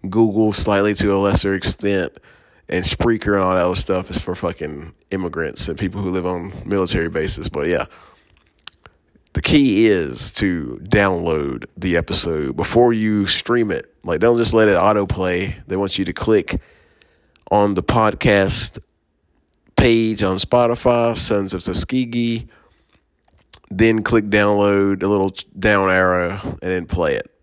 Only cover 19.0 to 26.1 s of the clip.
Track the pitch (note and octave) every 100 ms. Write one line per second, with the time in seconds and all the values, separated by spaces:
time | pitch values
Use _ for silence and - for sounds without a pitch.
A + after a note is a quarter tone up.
19 | _ _ _ _ _ _ _ - B2 A2+
20 | A2+ G#2 G2+ F#2+ - B2 A#2+ A#2+ B2+ A#2+
21 | A#2 A#2 - G#2 G2 F#2+ - E2 - C3
22 | B2 A#2+ A#2 A#2 A#2+ _ _ _ _ _
23 | _ _ _ _ _ - _ F#2+ A2+ A2
24 | G#2+ A2+ G#2 G#2 G#2 G2+ G2+ G2+ G2 G2
25 | F#2+ G2+ F#2+ - - - G#2+ G2+ F#2+ F#2
26 | F#2